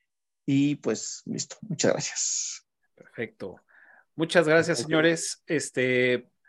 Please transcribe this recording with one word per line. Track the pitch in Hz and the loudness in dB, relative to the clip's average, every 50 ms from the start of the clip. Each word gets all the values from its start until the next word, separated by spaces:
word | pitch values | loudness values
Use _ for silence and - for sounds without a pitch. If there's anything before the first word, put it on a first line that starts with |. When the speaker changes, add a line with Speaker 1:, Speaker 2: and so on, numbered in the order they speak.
| _ _ _ _ _ _ _ _ _ | _ _ _ _ _ _ _ _ _
Speaker 1:
Y | - 139 139 139 147 147 | 0 2 2 4 2 0
pues, | 139 - 120 107 107 - - - - - | -2 -2 -4 -4 -4 -6 -10 -12 -12 -10
listo, | - - - - - - - - | -10 -8 -8 -8 -10 -12 -14 -10
muchas | 220 165 - - 107 - | -8 -4 0 0 0 0
gracias. | - - - - - - - - - - - - - _ _ _ _ _ _ _ | 0 -2 -6 -6 -4 -4 -4 -4 -4 -6 -8 -10 -14 _ _ _ _ _ _ _
Speaker 2:
Perfecto. | - - - - - 117 110 - - - 95 87 - _ _ _ _ - - - _ _ _ _ | -20 -20 -16 -12 -10 -10 -10 -10 -12 -14 -14 -14 -16 _ _ _ _ -20 -20 -20 _ _ _ _
Muchas | - 160 165 - 185 160 | -4 -2 2 4 4 4
gracias, | 151 156 170 160 170 170 - | 6 6 4 4 2 0 -2
Speaker 1:
Perfecto. | - 151 | -2 0
Speaker 2:
señores. | 160 160 156 170 165 160 - - - - _ | 2 4 4 4 2 0 -2 -8 -10 -10 _
Este, | - 170 143 135 - - 135 127 127 127 123 127 127 123 120 123 _ _ _ _ | -4 -4 -4 -4 -4 -4 -2 0 2 2 2 4 2 2 0 -2 _ _ _ _